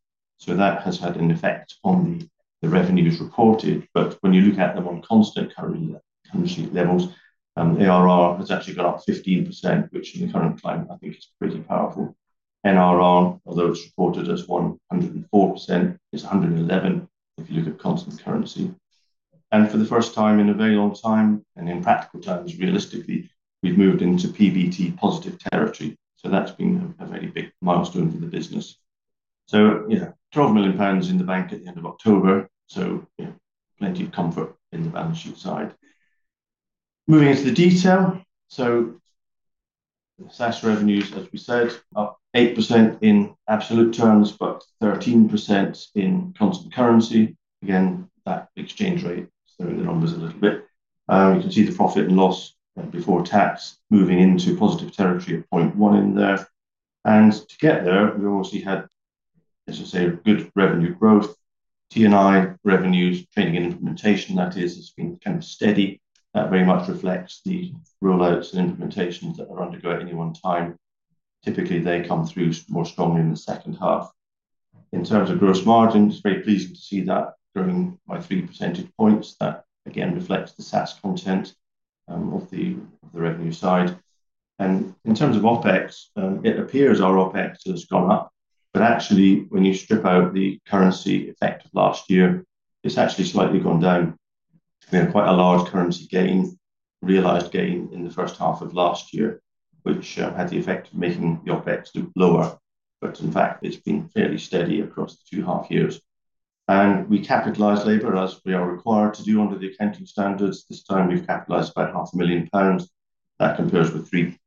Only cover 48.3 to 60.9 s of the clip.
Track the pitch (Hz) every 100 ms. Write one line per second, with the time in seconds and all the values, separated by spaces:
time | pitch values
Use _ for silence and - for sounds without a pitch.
48.3 | 82 - - - - 107 175 87 87 -
49.3 | _ _ - 85 - 87 82 82 82 82
50.3 | - 104 - - _ _ _ - 95 95
51.3 | 92 - 107 90 - 95 98 90 92 92
52.3 | - - _ _ - 82 85 101 90 -
53.3 | 104 85 - - _ - 104 90 90 95
54.3 | 90 95 - 101 82 - - 95 90 -
55.3 | 85 - 90 85 101 104 101 101 98 101
56.3 | 95 - _ _ _ _ _ 113 107 107
57.3 | 101 - - 156 - 90 95 104 101 101
58.3 | 98 92 98 95 92 - _ _ _ _
59.3 | _ _ _ - - - 92 85 82 107
60.3 | 82 80 98 92 85 85